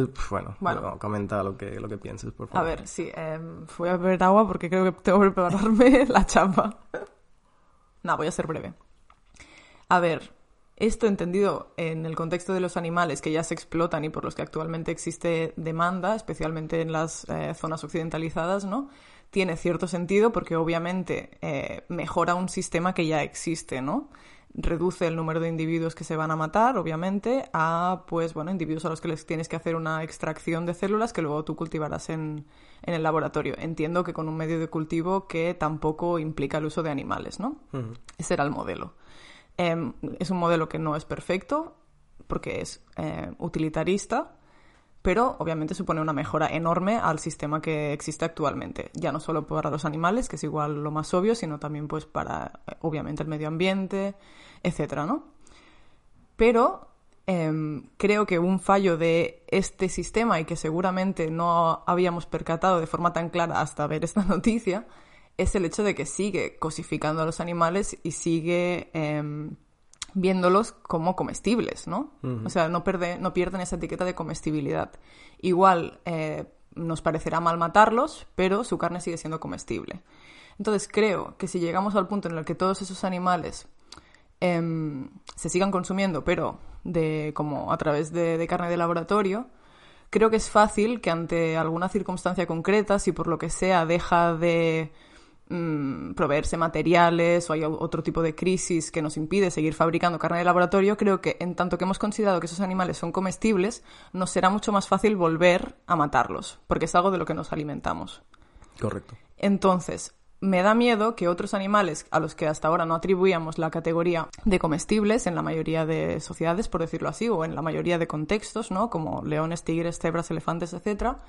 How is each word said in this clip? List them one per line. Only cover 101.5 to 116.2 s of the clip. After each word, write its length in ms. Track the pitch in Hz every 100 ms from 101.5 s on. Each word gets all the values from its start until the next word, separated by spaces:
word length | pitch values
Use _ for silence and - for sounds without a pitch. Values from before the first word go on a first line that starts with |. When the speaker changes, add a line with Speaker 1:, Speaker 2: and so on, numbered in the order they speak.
| 175
Speaker 2:
tanto 220 | 175 175
que 60 | 180
hemos 140 | 190
considerado 400 | 208 - 202 175
que 80 | 165
esos 140 | 170
animales 360 | 190 185 180 147
son 140 | 175
comestibles, 720 | 185 190 175 220 202 196 - - - -
nos 160 | 185 180
será 180 | 185 185
mucho 220 | 208 226
más 160 | 202 -
fácil 280 | 190 214 208
volver 600 | 170 160 180 180 - - -
a 80 | 170
matarlos, 640 | 147 127 120 - - - -
porque 180 | 165 160
es 100 | 180
algo 160 | 185
de 60 | 180
lo 60 | 160
que 80 | 160
nos 160 | 156
alimentamos. 720 | 160 151 143 - 82 - - _ - _ - - -
Speaker 1:
Correcto. 360 | 107 95 - 117 - -
Speaker 2:
Entonces, 800 | 202 196 196 185 160 175 - _ _ -
me 200 | 190 180
da 100 | 196
miedo 420 | 226 240 220 214 226
que 120 | 175
otros 260 | 175 202
animales 540 | 202 196 208 185 156 -
a 100 | 160
los 140 | 156
que 140 | - 156
hasta 200 | 156 156
ahora 200 | 175 165
no 80 | 165
atribuíamos 640 | 180 185 190 170 160 160
la 100 | 160
categoría 580 | 165 165 165 170 165 156 -
de 140 | 220 185
comestibles 680 | 165 156 - 214 208 220 180
en 80 | 165
la 80 |
mayoría 420 | 160 160 156 160 156
de 340 | 156 160
sociedades, 480 | 175